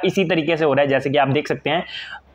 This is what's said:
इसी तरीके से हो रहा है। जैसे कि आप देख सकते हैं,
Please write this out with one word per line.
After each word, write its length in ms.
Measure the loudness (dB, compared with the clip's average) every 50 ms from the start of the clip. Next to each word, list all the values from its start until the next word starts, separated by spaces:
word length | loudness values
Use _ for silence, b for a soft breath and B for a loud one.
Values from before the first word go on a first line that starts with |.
| 2
इसी 200 | 0 0 0 0
तरीके 320 | 2 0 0 0 0 0
से 80 | 2 2
हो 80 | 2
रहा 100 | 4 4
है। 60 | 2 2
जैसे 220 | 2 0 0 0
कि 80 | 2 2
आप 100 | 2 2
देख 200 | 2 0 -2 -2
सकते 220 | -6 -4 -2 -2
हैं, 140 | -2 -2 -4 B B B B B B B -18 _